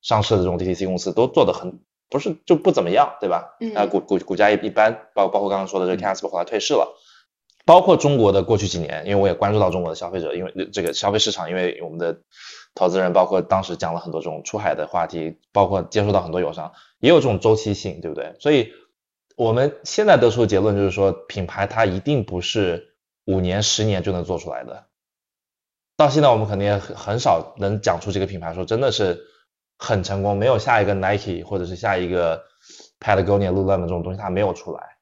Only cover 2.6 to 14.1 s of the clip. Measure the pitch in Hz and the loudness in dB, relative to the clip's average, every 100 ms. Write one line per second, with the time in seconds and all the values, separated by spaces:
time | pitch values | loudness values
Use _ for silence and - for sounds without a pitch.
2.6 | - 160 87 98 143 - 98 87 - _ | 4 2 2 2 2 0 -2 -2 -4 _
3.6 | 226 214 101 98 - 95 - 92 104 104 | -8 -2 0 0 0 -2 -2 2 4 4
4.6 | 107 101 110 117 - - 95 98 101 98 | 0 2 2 2 -8 -2 0 0 0 -2
5.6 | 95 98 92 92 98 95 - 85 87 110 | -2 -2 -2 -2 -2 -4 -4 -6 -4 -4
6.6 | - 139 76 - _ _ _ _ _ _ | 0 0 0 -4 _ _ _ _ _ _
7.6 | - 175 190 170 147 139 104 98 92 110 | 8 8 8 4 4 4 4 4 2 0
8.6 | 101 90 78 76 85 101 98 87 101 107 | 0 -4 -6 -8 -2 2 2 2 0 2
9.6 | 95 90 87 80 87 92 80 80 90 - | 2 0 -4 -6 -6 -6 -4 -4 -6 -8
10.6 | 92 101 85 73 101 104 107 98 82 92 | -8 -4 -4 -2 -2 0 0 -2 -6 -2
11.6 | 90 - 82 82 85 80 _ _ - - | -4 -4 -10 -6 -6 -6 _ _ -20 -20
12.6 | - - 92 92 92 90 92 95 87 95 | -20 -2 0 2 2 2 2 2 0 0
13.6 | 95 85 82 85 87 | -2 -6 -6 -6 -8